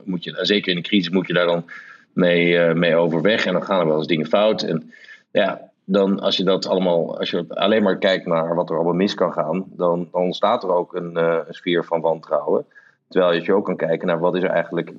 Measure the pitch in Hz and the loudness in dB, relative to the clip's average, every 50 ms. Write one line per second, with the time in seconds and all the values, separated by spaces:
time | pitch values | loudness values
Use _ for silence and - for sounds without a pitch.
0 | - - 92 87 - 82 78 - 92 87 101 104 85 - 90 87 82 - 104 101 | -8 -8 -8 -8 -8 -10 -6 -4 -2 0 0 0 0 -2 -4 -4 -4 0 0 0
1 | 90 85 87 95 87 - 87 87 87 85 87 85 85 - - - - - - - | 0 2 0 -2 -2 0 0 2 2 2 0 -2 -2 -8 -16 -20 -20 -20 -20 -20
2 | _ _ _ - 92 87 87 87 85 85 87 85 85 85 82 82 87 85 80 82 | _ _ _ 2 2 4 4 4 4 4 4 4 4 2 2 2 2 2 4 4
3 | 85 82 80 82 78 98 110 110 - 101 92 85 - - 101 92 85 78 78 78 | 2 2 0 2 2 2 2 2 0 0 -2 -2 -2 0 0 0 2 2 0 0
4 | 78 82 85 78 78 80 - 101 104 110 107 - - - 82 80 - - - - | 0 0 -2 -2 0 0 2 2 4 2 2 0 -2 -4 -4 -4 -6 -10 -20 -20
5 | - - - - _ _ _ 104 101 95 - - - - _ _ _ - 95 101 | -20 -20 -20 -20 _ _ _ 0 0 0 -2 -6 -12 -20 _ _ _ -2 2 2
6 | 98 98 98 - - 98 95 - 95 90 95 87 - 80 95 92 92 90 87 85 | 2 2 2 0 0 -2 0 0 2 0 0 0 0 0 0 0 2 2 2 2
7 | 80 - - - 95 - - 90 82 80 - - - 98 110 110 104 98 92 - | 0 -2 -4 -6 -6 -4 -4 -4 -6 -6 -4 -2 0 2 2 4 2 2 0 0
8 | - 98 95 87 - 87 85 82 80 82 85 85 87 82 82 78 82 85 87 87 | 0 0 0 0 -2 -2 -2 -2 0 0 -2 -2 -2 -2 -2 -2 0 0 2 2
9 | 95 101 98 - 92 85 78 85 78 76 82 92 95 - - - 90 87 85 87 | 0 0 0 0 -2 -2 0 -2 -2 -2 -2 -4 -6 -8 -6 -2 0 0 0 0
10 | 87 80 85 90 90 90 85 - - 101 117 123 - 92 90 87 85 - - 90 | -4 -4 -2 -2 -2 -2 0 0 0 0 2 0 0 0 0 0 0 -2 -6 -8
11 | 87 85 85 85 82 85 82 82 78 78 - - - 90 87 85 80 - 85 82 | -8 -6 -2 0 0 2 2 0 -2 -6 -14 -8 -4 0 0 0 0 0 -4 -2
12 | 78 82 80 80 78 - 78 73 73 80 90 110 - - _ - _ _ _ _ | 0 0 -2 -2 -4 -2 -2 -2 0 0 -2 -2 -2 -6 _ -20 _ _ _ _
13 | _ _ - 90 90 87 87 85 82 - 95 - 73 - 92 82 78 80 85 - | _ _ 0 2 2 4 2 0 2 2 0 2 2 -2 -4 -4 -2 -2 -2 -2
14 | - 92 85 80 82 90 85 92 87 92 - 85 82 - 87 85 80 - - | 0 -2 -2 0 0 0 0 0 -2 0 0 -2 -2 -2 -4 -6 -6 -6 -10